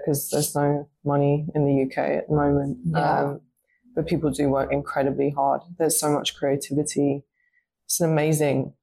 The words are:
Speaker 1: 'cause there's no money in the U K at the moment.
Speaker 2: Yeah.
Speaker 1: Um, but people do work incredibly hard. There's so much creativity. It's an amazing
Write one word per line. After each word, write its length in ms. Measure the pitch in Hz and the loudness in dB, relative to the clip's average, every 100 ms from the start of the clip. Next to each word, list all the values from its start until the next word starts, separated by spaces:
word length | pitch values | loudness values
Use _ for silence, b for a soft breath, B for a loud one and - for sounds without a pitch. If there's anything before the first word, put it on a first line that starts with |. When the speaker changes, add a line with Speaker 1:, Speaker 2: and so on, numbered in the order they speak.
| - | 0
Speaker 1:
'cause 240 | 143 - | -2 -2
there's 220 | 151 151 143 | -2 0 0
no 340 | 143 147 147 _ 143 | 2 0 -4 _ -2
money 420 | 143 143 147 151 151 | 2 2 2 0 0
in 100 | 143 | 2
the 80 | 135 | 2
U 40 | 131 | 2
K 280 | 147 147 147 | -2 -2 -2
at 100 | - | 0
the 80 | 151 | 2
moment. 420 | 143 143 139 - 165 | 2 2 0 -4 -2
Speaker 2:
Yeah. 360 | 156 147 143 | 0 2 2
Speaker 1:
Um, 200 | 143 143 - _ _ _ _ - | 0 -4 -12 _ _ _ _ -6
but 120 | 151 | -2
people 220 | 165 151 | 0 0
do 200 | 135 139 | 0 0
work 240 | 135 139 | 2 0
incredibly 560 | 143 143 147 139 135 139 | -2 -4 -2 -2 0 0
hard. 320 | 143 139 139 - 175 | 0 0 0 -4 -2
There's 200 | 160 - | 0 0
so 100 | 151 | 0
much 240 | 147 - - | 0 -2 -4
creativity. 880 | 139 139 - 143 147 - 143 143 - _ _ _ _ _ - | -2 -2 -2 -2 -2 0 0 0 -6 _ _ _ _ _ -8
It's 140 | - | -2
an 80 | 170 | 2
amazing 640 | 156 156 156 147 135 135 - | 2 2 2 2 0 -4 -10